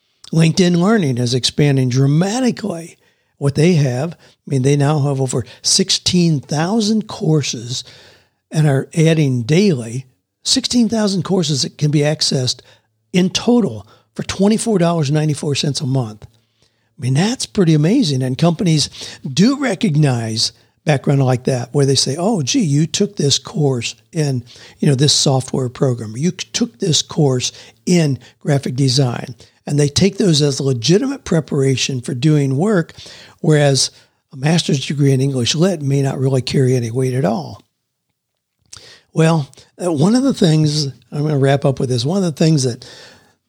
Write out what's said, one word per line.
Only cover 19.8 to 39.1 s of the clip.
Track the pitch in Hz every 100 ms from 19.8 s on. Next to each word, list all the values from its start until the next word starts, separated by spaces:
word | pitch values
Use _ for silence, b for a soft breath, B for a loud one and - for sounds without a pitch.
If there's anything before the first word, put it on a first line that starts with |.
| 214 147 143 120 113 113 - - b b
background | - 139 156 139
like | 127 127
that, | 139 127 120
where | 147 135
they |
say, | 135 170 170
"Oh, | 185 202
gee, | 123 277
you | 165 143 160
took | - 202 -
this | 143 -
course | - - 143 123 - - _
in, | 165 147 127 - B B B
you | 151
know, |
this | 127 143
software | - 151 131 - 139 123
program. | - 139 120 107 110
You | 175
took | - - - 240 -
this | 190 -
course | - - 143 123 - B B B -
in | 175 151 127 B B
graphic | 160 139 -
design." | 127 135 127 127 - - - b b -
And | 147
they | 143
take | - 196 196
those | 202 143
as | 147 131
legitimate | 135 120 113 196 277 277
preparation | - 165 - 143 135 127 - 127
for | -
doing | 123 156 151 135 135
work, | 208 190 160 - B B B B
whereas | 156 151 147 131 - b b b _
a | 135
master's | 147 170 - 143
degree | - 143 139
in | 131
English | 139 131 117
Lit | 151 190 165
may | 135 139
not | 135 139
really | 131 131
carry | 123 147 127
any | 127 117
weight | 123 127
at | 127
all. | 160 214 120 104 _ _ _ _ _ _ _ _ _ _ - B B B B